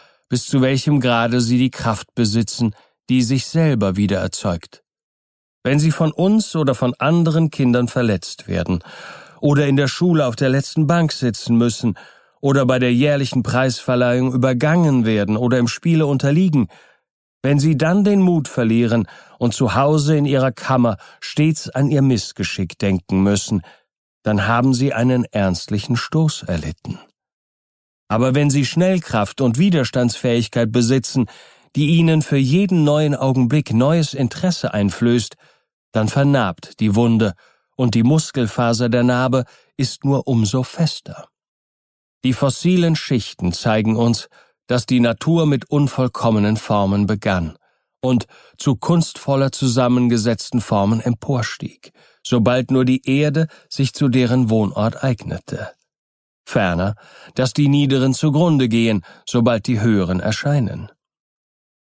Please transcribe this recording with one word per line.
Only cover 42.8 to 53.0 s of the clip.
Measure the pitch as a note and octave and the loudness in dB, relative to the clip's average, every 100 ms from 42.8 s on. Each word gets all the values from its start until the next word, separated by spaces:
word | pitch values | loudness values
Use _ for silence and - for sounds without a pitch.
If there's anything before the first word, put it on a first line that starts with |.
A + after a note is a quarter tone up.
| E3+ D#3 | 2 0
Schichten | - B2 - - F2+ | -2 -4 -4 -4 -4
zeigen | - A#2 A2 G#2+ A2 | -2 -2 0 0 0
uns, | A#2 A2+ - _ _ _ - | 0 0 -6 _ _ _ -4
dass | B2 - | -4 0
die | B2+ | 2
Natur | A#2 A2+ D#3+ E3+ D#3 | 2 0 0 2 2
mit | C3+ - | 0 0
unvollkommenen | D3 C#3+ - B2+ - A#2+ G#2+ G#2 G#2+ | 0 0 0 -4 -2 0 2 2 0
Formen | - G#2 G2 G2+ G2+ | -2 0 0 0 0
begann | G#2+ G#2+ F#2 E2 - _ _ _ _ | -2 -2 -2 -4 -10 _ _ _ _
und | B2+ B2 - - _ - | -2 0 -2 -14 _ -4
zu | C#3+ A2+ | -2 0
kunstvoller | - E3+ - - - C#3 C3+ | 2 2 0 -6 -2 0 0
zusammengesetzten | - C3 A#2+ B2 B2 B2 A#2 A2+ A2+ - B2 | 0 0 2 2 2 2 2 0 -2 -4 -4
Formen | - G#2 G2+ A2+ | -2 0 2 0
emporstieg, | B2 A2+ - C3 G2 - - - - _ _ _ | -2 -4 -4 -4 -4 -8 -12 -14 -20 _ _ _
sobald | - B2 A2 B2+ A#2+ | -2 0 2 0 0
nur | C3 B2 | 0 2
die | B2+ | 0